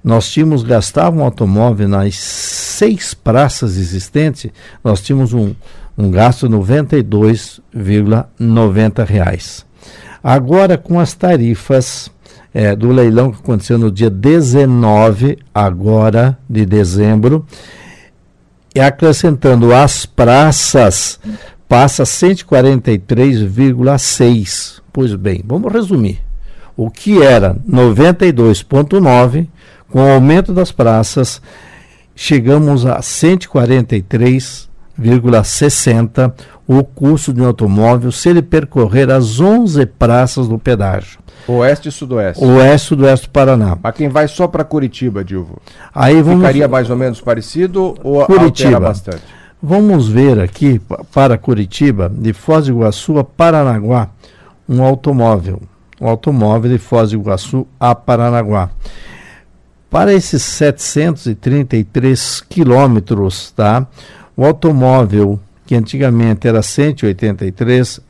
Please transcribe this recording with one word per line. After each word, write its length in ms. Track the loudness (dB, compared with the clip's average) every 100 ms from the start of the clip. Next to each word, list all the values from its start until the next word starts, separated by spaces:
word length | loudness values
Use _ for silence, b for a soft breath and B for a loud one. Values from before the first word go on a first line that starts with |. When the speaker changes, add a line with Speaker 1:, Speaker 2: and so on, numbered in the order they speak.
Speaker 1:
Nós 240 | 0 -2 0
tínhamos, 360 | -2 0 0
gastava 520 | 0 -2 0 -2 -2 0
um 60 |
automóvel 640 | -4 -2 -2 0 0 0 -2
nas 300 | 0 -2 -6
seis 960 | -12 -12 -12 -10 -12 -2 -2 -2 -8
praças 640 | -8 -2 0 0 -2 -6 -4
existentes, 760 | -4 -6 -6 -2 -2 -4 -14 B B B
nós 180 | -4 -2
tínhamos 320 | -2 -2 0
um, 220 | -2 -4 -6 b b b -4
um 140 | -2
gasto 380 | 2 2 0 -2
de 40 |
noventa 460 | -2 0 -2 0 -2
e 60 |
dois 560 | 0 0 2 0 -6 -20 _
vírgula 560 | -8 -2 0 2 0 -4 _
noventa 680 | 0 2 2 2 0 -2
reais. 600 | -2 0 -2 -4 -12 -20 _ B B B B B
Agora, 560 | -2 -2 2 2 2 0
com 220 | -2 -2
as 160 | -2
tarifas, 960 | -2 0 0 0 -4 0 -2 -2 -10 -18 _ b b b
é, 220 | -2 -2
do 160 | 0 0
leilão 400 | 2 4 2 0
que 80 | -4
aconteceu 400 | -4 -4 -2 0
no 140 | 0
dia 180 | 0 -2
dezenove, 1300 | 0 2 2 2 2 2 2 2 4 2 2 -2 -4 -8
agora, 840 | -2 -2 -2 0 2 2 2 0 -2 -6
de 160 | -2 0
dezembro, 800 | 0 0 0 2 2 2 -2 -6 B B B B B B _ _ _ _ _ _
e 60 | 0
acrescentando 920 | 0 2 2 2 0 2 2 4 4
as 320 | 4 4 0
praças, 1160 | -8 0 4 4 4 2 0 2 2 0 -8 -12 B B B B _
passa 360 | 2 2 0
cento 360 | -4 0 0 0
e 40 |
quarenta 460 | 0 2 4 2 0
e 80 | -2
três 420 | -2 0 2 0
vírgula 580 | -2 0 0 2 0 0
seis. 840 | -2 0 2 2 -2 -10 -12 -18 _
Pois 220 | -4 -4
bem, 300 | -4 -4 -6 -4
vamos 260 | -6 -2
resumir. 480 | -4 -2 -2 -2 -4 -10 -12 b b b -8
O 140 | -8
que 320 | -6 0 4
era 340 | 6 4 2 -2
noventa 640 | -2 2 2 4 2 4 0
e 60 |
dois 320 | 2 2 2
ponto 360 | 0 -2 0 2
nove, 480 | 4 4 2 0 -6 b b b b
com 100 | 2
o 120 | 4
aumento 440 | 4 4 4 2
das 180 | -2 -2
praças, 680 | 0 2 2 0 -2 -4 -6 B B B B B B B -14
chegamos 680 | -2 0 2 2 2 2 0
a 160 | -2
cento 420 | -6 -2 0 0
e 40 | -2
quarenta 460 | -2 2 0 0
e 60 | -4
três 680 | -4 0 0 0 -4 -18 -20 -20 -18 -4
vírgula 480 | 0 2 4 2
sessenta 880 | 0 -2 -2 0 0 0 0 0 -2 B B B 0
o 160 | 0
custo 480 | 0 -2 0 0 -2
de 120 | 0
um 40 | 0
automóvel 640 | 0 0 2 2 2 -2
se 200 | -2 2
ele 100 | 2
percorrer 680 | 2 -2 -2 -2 0 2 2
as 280 | 2 0 0
onze 460 | 2 2 2 0
praças 640 | -2 0 0 2 0 -2 -4
do 100 | -4
pedágio. 600 | -2 -2 -2 -4 -8 -20 -20 B -4
Speaker 2:
Oeste 440 | 0 0 0 -6
e 20 |
Sudoeste. 500 | -14 -6 -4 -4 0
Speaker 1:
Oeste 440 | 2 6 6 4 0
e 20 |
Sudoeste 380 | 0 2 2 0
do 60 |
Paraná. 440 | 0 2 2 0 -2
Speaker 2:
Pra 160 | -6
quem 160 | -6 -2
vai 180 | -2 -2
só 200 | -2 -4
pra 160 | -4
Curitiba, 580 | -4 -4 -4 -4 -6 -6
Dilvo, 380 | -8 -10 -10 -18 B B B
Speaker 1:
Aí 280 | -2 2 4
vamos 180 | 4 2
Speaker 2:
ficaria 260 | 2 2 0
mais 220 | 0 -2
ou 80 | -4
menos 240 | -4 -6
parecido 760 | -4 -4 -4 -4 -4 -2 -6 -6
ou 220 | -4 0
Speaker 1:
Curitiba. 520 | 2 4 2 2 0 2
Speaker 2:
altera 40 |
bastante? 420 | 0 -4 -10 -14 B B B B
Speaker 1:
Vamos 460 | -2 2 2 2 2
ver 320 | 2 2 2
aqui 380 | -2 -2 0 0
pa-, 260 | -4 -14 -6
para 240 | 0 2 0
Curitiba, 760 | -2 -2 -4 -2 -2 0 -4
de 220 | -4 -6
Foz 320 | -6 -2 0
do 80 | 0
Iguaçu 460 | 0 -2 -2 -4 -2
a 60 |
Paranaguá, 840 | -4 0 0 2 0 -2 -2 -2 -2 -10 b b b b -4
um 160 | 0
automóvel. 800 | 0 0 -2 0 2 0 -4 -10 -14 _ _ _
Um 80 | -6
automóvel 600 | -4 -2 0 0 0 0
de 80 | -2
Foz 320 | 0 -2 0
do 60 | -4
Iguaçu 500 | -4 -6 -4 -8 -8 _
a 160 | -2
Paranaguá. 760 | -2 -2 -2 0 -2 -2 -4 -4 -8 B B B B B B B _ _ _ _
Para 240 | -2 2
esses 280 | 0 0 -6
setecentos 840 | -6 -2 -2 -2 -6 -2 -2 -4 -8
e 80 |
trinta 420 | -6 -2 -2 -2 -4
e 80 |
três 560 | -2 -2 0 -2 -4 -12
quilômetros, 1080 | _ -2 2 4 4 0 -2 -4 -2 -6 -12
tá? 360 | -2 0 0 -4 B B B B
O 80 | -2
automóvel, 960 | 0 0 0 2 2 2 2 0 0 -2 -10 _ -4
que 80 |
antigamente 720 | -4 -2 -2 0 2 0 0 0
era 140 | 0
cento 400 | -2 -2 -2 -2
e 60 | -4
oitenta 360 | -2 -4 -4
e 80 | -8
três 480 | -4 0 0 0 -8